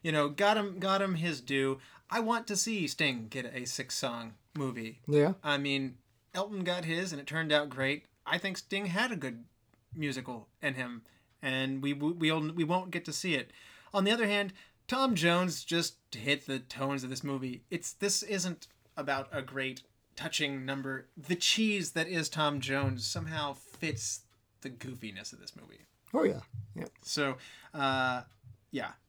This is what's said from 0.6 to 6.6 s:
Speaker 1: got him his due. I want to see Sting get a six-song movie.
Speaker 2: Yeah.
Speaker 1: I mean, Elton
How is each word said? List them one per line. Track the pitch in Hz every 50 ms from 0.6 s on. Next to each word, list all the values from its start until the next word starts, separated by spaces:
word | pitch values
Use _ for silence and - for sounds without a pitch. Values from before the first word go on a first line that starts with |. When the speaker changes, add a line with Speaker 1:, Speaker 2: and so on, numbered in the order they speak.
| 202 202 180 185
Speaker 1:
got | 180 190 190 196
him | 196 190 185
his | 160 170 175 156 127
due. | 123 131 139 135 135 135 135 135 - - - - _ -
I | 185 240
want | 226 220 233 226 233
to | - 311
see | - - 220 220 202 165
Sting | 131 - - 160 139 127 117 110 107
get | - 135 120 117
a | - 127 123
six-song | 123 - - 127 - - - - 127 120 117 117 113 107 _ _ _ _
movie. | 156 139 131 117 120 113 110 123 - - -
Speaker 2:
Yeah. | 147 147 147 170 190 -
Speaker 1:
I | - 151 143 139
mean, | 139 139 139 139 135 127 127 - _ _ _ _ _ _ -
Elton | 185 196 208 214 190